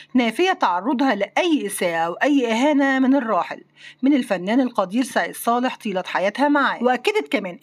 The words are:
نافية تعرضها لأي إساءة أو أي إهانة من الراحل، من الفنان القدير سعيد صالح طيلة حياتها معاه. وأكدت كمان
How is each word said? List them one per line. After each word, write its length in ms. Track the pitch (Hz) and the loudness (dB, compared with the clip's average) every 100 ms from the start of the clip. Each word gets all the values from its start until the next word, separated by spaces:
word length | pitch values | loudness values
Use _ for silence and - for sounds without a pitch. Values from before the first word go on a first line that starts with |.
| - | -4
نافية 380 | 254 240 226 370 | 0 0 2 0
تعرضها 640 | 370 226 175 202 262 269 202 | 2 0 0 -2 0 0 0
لأي 500 | 196 - 349 294 202 | -2 -2 0 0 -2
إساءة 320 | - 185 165 | -4 -2 0
أو 160 | 165 | -2
أي 380 | 175 269 285 233 | 0 0 2 2
إهانة 480 | 226 285 285 277 269 | 2 2 2 2 2
من 160 | 262 277 | 2 2
الراحل، 480 | 233 190 - - - _ - - | 2 -2 -2 -8 -16 _ -20 -4
من 120 | 254 | 0
الفنان 480 | 285 - 185 185 240 | 2 0 -4 0 0
القدير 420 | 254 240 190 220 | 0 0 -2 -2
سعيد 320 | 262 226 170 - | -2 -2 -4 -4
صالح 400 | - 240 247 - | -2 0 -2 -4
طيلة 280 | 214 185 180 | -6 -6 -4
حياتها 420 | 156 185 - 285 | -2 -2 0 2
معاه. 360 | 285 247 175 | 2 2 0
وأكدت 440 | 240 247 403 415 427 | 0 0 0 -2 -2
كمان 280 | - 285 254 | -4 -4 -2